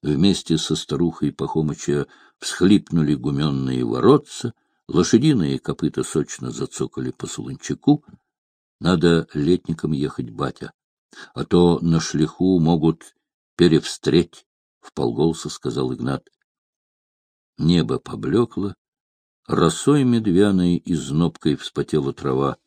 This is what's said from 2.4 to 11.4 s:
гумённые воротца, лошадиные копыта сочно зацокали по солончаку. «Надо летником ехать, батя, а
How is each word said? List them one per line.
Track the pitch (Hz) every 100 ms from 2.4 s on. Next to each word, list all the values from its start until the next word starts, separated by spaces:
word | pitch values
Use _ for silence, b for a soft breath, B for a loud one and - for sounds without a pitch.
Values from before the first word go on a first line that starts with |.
| - - 90 101 - 82 76
гумённые | 73 76 69 76 69 65 64
воротца, | 60 58 92 143 - - 123 - _ _ _
лошадиные | 80 87 113 147 135 76 67
копыта | - 82 76 -
сочно | 76 80 73 - 64
зацокали | 62 67 - 64 - 64
по | - -
солончаку. | - - - - - - 151 _ - _ _ _ _ _ _
«Надо | 82 90 85 82 -
летником | 76 73 87 - 82 78
ехать, | 76 71 - 62
батя, | 55 69 - 52 _ _ _ _ B B
а | -